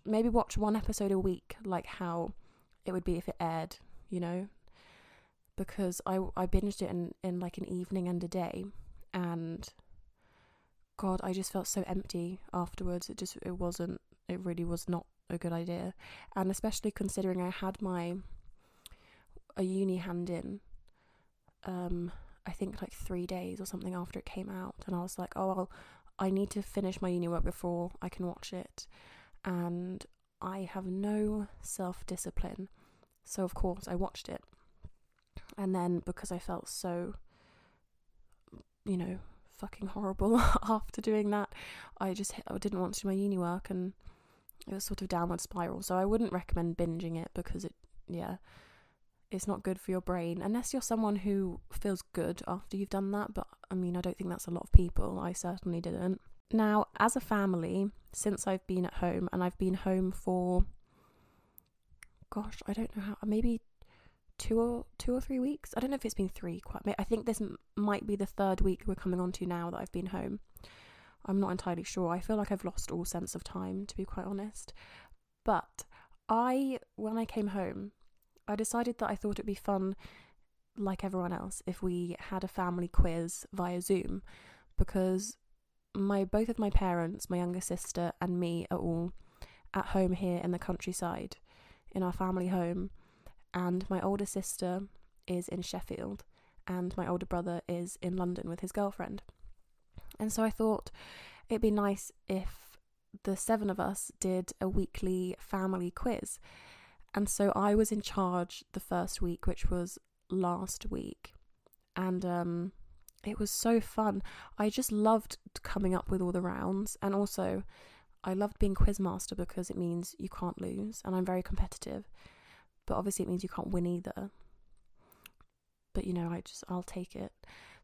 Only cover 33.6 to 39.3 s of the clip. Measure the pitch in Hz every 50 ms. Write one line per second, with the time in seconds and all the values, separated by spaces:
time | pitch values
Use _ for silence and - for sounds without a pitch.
33.6 | - 180 175 196 - - 180 175 196 - - - - - - - - - _ -
34.6 | _ - - _ - - - _ _ _ _ _ _ _ - - - - - 208
35.6 | 196 190 185 180 175 180 175 170 - 180 175 - - - 180 175 - - 175 -
36.6 | - - - - - 180 175 175 175 202 - - - - - - - - - -
37.6 | - _ _ _ _ _ _ _ _ _ _ - - - _ _ _ - - -
38.6 | - _ _ _ - - 185 180 - 185 185 185 - -